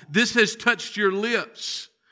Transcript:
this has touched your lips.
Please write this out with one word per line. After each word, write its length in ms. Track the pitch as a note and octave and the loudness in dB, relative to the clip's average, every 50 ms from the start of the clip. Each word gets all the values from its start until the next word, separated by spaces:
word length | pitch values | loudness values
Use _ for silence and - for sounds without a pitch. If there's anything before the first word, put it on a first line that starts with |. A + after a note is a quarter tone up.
| - - | -10 -2
this 260 | D3 G3+ A#3+ - - | 2 2 2 4 4
has 220 | A#3+ A3 G3 - | 4 4 2 2
touched 400 | - - A#3+ A#3+ F#3+ - - - | -2 0 0 0 0 -2 -8 -4
your 160 | G#3 G#3 G3 F#3 | 0 0 0 0
lips. 760 | G3 G#3+ A#3 A#3+ G#3 D#3 - - - - - - - - - _ _ _ _ | 0 0 0 0 -2 -2 -4 -10 -12 -10 -8 -8 -10 -10 -14 _ _ _ _